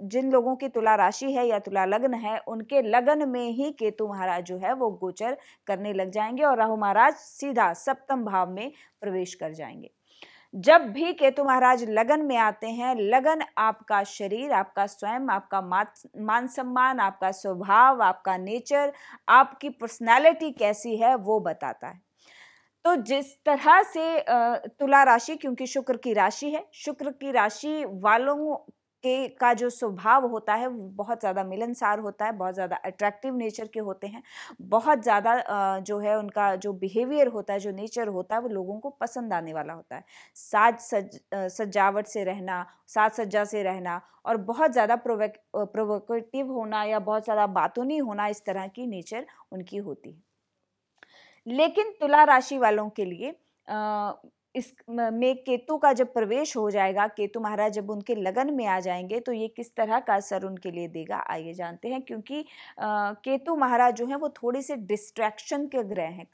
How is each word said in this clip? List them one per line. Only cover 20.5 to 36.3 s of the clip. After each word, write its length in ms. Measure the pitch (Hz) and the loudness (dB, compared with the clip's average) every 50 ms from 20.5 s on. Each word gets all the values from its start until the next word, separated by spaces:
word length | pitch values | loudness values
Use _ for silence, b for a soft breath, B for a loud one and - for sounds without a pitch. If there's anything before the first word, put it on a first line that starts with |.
कैसी 460 | 247 - 220 202 214 - - 233 220 | -2 0 0 0 0 -2 -4 -6 -2
है, 180 | 214 226 247 262 | 2 4 4 4
वो 260 | 233 185 202 220 208 | 4 2 0 0 0
बताता 480 | 175 170 156 - 147 127 113 - 120 147 | 0 -4 -6 -6 -8 -8 -8 -10 -14 -16
है। 120 | 180 185 _ _ _ b b b b b b b b b b b b _ - | -16 -20 _ _ _ b b b b b b b b b b b b _ 2
तो 120 | 339 359 | 2 2
जिस 480 | 277 202 214 269 277 277 - - _ _ | 2 0 -2 -2 -2 -2 -6 -14 _ _
तरह 380 | 302 285 277 277 302 339 381 | 0 2 4 8 8 8 8
से, 380 | 427 - - 320 320 330 330 311 | 8 4 -2 -4 -4 -2 -2 -2
अ, 360 | - - 247 240 233 240 240 - - 214 - _ | 0 2 2 2 2 2 0 -2 -6 -10 -6 _
तुला 220 | 285 269 277 277 | 2 6 8 8
राशि, 340 | 269 262 233 240 - 302 320 | 8 8 6 4 2 -4 -8
क्योंकि 300 | 302 - 269 247 - 262 | -6 -6 -6 -6 -6 -6
शुक्र 300 | 247 - 277 247 - 240 | -4 -4 -4 -2 -2 -4
की 160 | 240 - 247 | -4 -2 0
राशि 380 | 214 208 202 208 214 - 285 294 | 2 2 2 2 0 -4 -6 -6
है, 180 | 302 302 403 - | -6 -6 -8 -12
शुक्र 380 | _ - - 294 285 - 285 294 | _ -12 -10 -10 -8 -8 -8 -10
की 200 | 262 - 269 277 | -8 -8 -8 -2
राशि 540 | 247 233 202 214 214 - 285 302 311 311 285 | 2 2 2 2 -2 -6 -8 -6 -6 -6 -6
वालों 720 | 196 196 185 190 208 220 233 262 277 294 294 302 302 285 - - - _ _ _ _ _ _ | -8 -8 -2 2 4 4 4 2 0 -2 -2 -2 -4 -4 -6 -10 -16 _ _ _ _ _ _
के, 260 | - 254 254 262 262 - | -2 -2 -2 -2 -4 -6
का 260 | - - 254 240 240 | -4 2 2 2 4
जो 160 | 208 240 247 | 2 0 -4
स्वभाव 560 | 240 - 254 214 190 180 185 220 247 269 254 | -4 -4 -6 -6 -6 -2 2 4 4 4 4
होता 280 | 240 226 214 220 208 208 | 0 -4 -4 -2 -2 -2
है 120 | 226 247 | 0 -2
वो 220 | 262 247 226 190 190 | -4 -6 -10 -14 -12
बहुत 320 | 196 202 202 220 233 226 | -10 -10 -6 -6 -6 -4
ज़्यादा 240 | 220 190 185 196 190 | -4 -4 -2 -2 -4
मिलनसार 540 | 190 190 202 226 240 240 - 240 208 208 214 | -6 -6 -6 -6 -6 -4 -2 0 0 0 0
होता 260 | 214 202 196 - 208 | -4 -8 -6 -4 -4
है, 80 | 220 | -4
बहुत 220 | 226 196 185 185 185 | -4 -4 -6 -6 -4
ज़्यादा 220 | 196 185 175 175 | -4 -6 -4 -6
अट्रैक्टिव 600 | - - 185 185 - 208 208 208 208 - 269 254 | -6 -8 -10 -6 -2 -2 -2 -2 -4 -8 -6 -6
नेचर 320 | 247 226 220 214 226 220 214 | -4 -6 -6 -6 -8 -12 -10
के 120 | - 220 | -8 -8
होते 260 | 214 196 190 190 202 | -8 -8 -8 -10 -12
हैं, 160 | 202 214 240 B B B B B B B B | -14 -14 -18 B B B B B B B B
बहुत 420 | - - 202 226 226 311 302 233 | -2 0 0 2 4 4 4 4
ज़्यादा, 300 | 214 240 214 208 202 226 | 4 2 2 4 4 4
अ, 460 | 240 254 - - 208 202 196 196 190 190 | 2 2 0 -2 -2 0 0 0 0 -2
जो 200 | 185 208 208 208 | -4 -4 -4 -2
है 200 | 208 208 214 214 | 0 0 0 0
उनका 380 | 208 202 | -2 -4